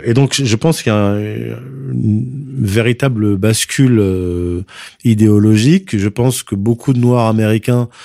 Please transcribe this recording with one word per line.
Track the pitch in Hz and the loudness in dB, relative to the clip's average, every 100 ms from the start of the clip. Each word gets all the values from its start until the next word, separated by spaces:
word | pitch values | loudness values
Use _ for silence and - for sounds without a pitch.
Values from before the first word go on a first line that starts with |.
et | - 120 | 0 2
donc, | 139 | 2
je, | - 131 | 0 -2
je | 113 | 0
pense | 165 160 | 0 0
qu'il | 120 | 0
y | 107 | 0
a | |
un, | 101 104 | 0 -2
une | 107 113 117 117 131 135 135 127 117 107 127 135 135 135 | -4 -8 -8 -10 -14 -14 -8 -2 0 0 -2 -10 -10 -4
véritable | 107 107 113 120 139 113 107 98 | -2 0 0 0 -2 0 0 0
bascule, | 107 113 - - 131 113 | 0 0 -4 0 2 4
euh, | 98 92 90 87 87 87 98 - - - | 2 0 -2 -4 -4 -6 -8 -16 -20 -4
idéologique. | 120 107 110 104 107 107 123 190 190 104 | 0 4 4 4 4 4 4 2 0 -4
Je | 101 | -2
pense | 110 127 123 | 0 -2 -2
que | - 101 | -6 -4
beaucoup | 107 117 - | -2 -2 0
de | 123 | 0
Noirs | 120 123 113 | 2 2 2
américains | 110 107 110 - 123 120 - | 2 0 0 0 -2 -2 -8